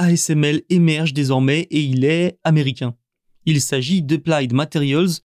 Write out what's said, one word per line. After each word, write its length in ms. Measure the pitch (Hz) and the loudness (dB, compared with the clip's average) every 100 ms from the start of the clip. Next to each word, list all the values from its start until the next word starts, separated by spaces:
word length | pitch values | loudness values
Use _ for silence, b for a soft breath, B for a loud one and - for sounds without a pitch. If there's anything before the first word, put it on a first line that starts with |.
A 100 | 175 | 0
S 200 | 170 - | 2 0
M 120 | 151 | 0
L 180 | 147 156 - | 0 -2 0
émerge 440 | 180 170 151 160 | 2 2 2 -2
désormais 540 | 135 135 131 131 151 - | -2 0 2 2 0 -2
et 120 | 147 | -2
il 220 | 143 131 | 0 0
est 360 | 139 165 180 - | 0 0 -2 -2
américain. 520 | 165 156 139 120 123 120 _ _ _ _ - | 0 0 0 -4 -8 -10 _ _ _ _ -2
Il 160 | 151 | 0
s'agit 400 | - 135 127 190 | 0 -4 -2 -2
d'Applied 520 | 139 156 165 156 127 | 0 -4 0 -2 0
Materials. 680 | 127 151 160 143 143 185 160 _ | -2 -2 -2 0 0 0 -2 _